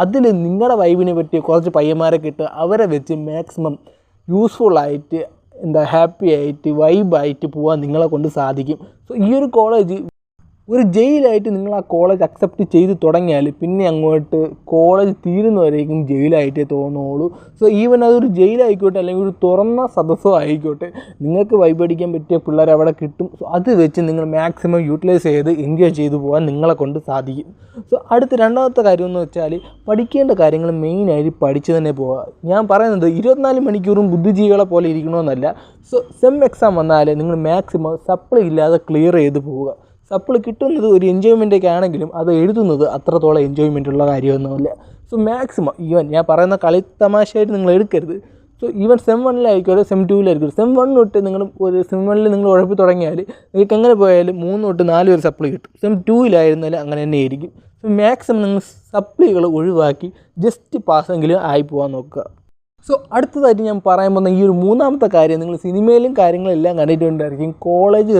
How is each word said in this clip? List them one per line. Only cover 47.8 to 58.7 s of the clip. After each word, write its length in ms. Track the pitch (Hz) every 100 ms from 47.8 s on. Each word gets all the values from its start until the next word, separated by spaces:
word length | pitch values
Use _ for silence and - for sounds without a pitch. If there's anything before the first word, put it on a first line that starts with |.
| 208 165 156 196 - _ _ -
So, 40 | 240 214
even 180 | 214 240 226
സെം 120 | 226 254
വണ്ണിലായിക്കോട്ടെ 560 | 247 240 190 185 190 202
സെം 80 | 190 185
ടൂവിലായിരിക്കും, 440 | 202 190 151 151 202
സെം 120 | 240 254
വൺ 180 | 262 262
തൊട്ട് 260 | 208 202 196
നിങ്ങൾ 160 | 196 196 - 190
ഒരു 160 | 185 180
സെം 160 | 190 196
വണ്ണിൽ 200 | 208 214 202
നിങ്ങൾ 140 | 202
ഉഴപ്പി 240 | 180 180 196
തുടങ്ങിയാൽ 360 | 180 180 160 170
നിങ്ങൾക്ക് 580 | 202 - _ 196 202 214
എങ്ങനെ 180 | 240 208
പോയാലും 360 | 196 175 175 180 170
മൂന്ന് 180 | 208 208
തൊട്ട് 160 | 175 175
നാല് 180 | 170 185 170
വരെ 100 | 156
സപ്ലി 240 | - 147 -
കിട്ടും. 140 | - -
സെം 100 | 208 190 202
ടൂവിലായിരുന്നാലും 720 | 233 247 170 160 156 156 165 147
അങ്ങനെ 180 | 147 151
തന്നെ 160 | 147 131
ആയിരിക്കും. 280 | 135 175 _ _ _
So, 60 | 220 208
മാക്സിമം 400 | 214 247 - 220 202
നിങ്ങൾ 180 | 196 -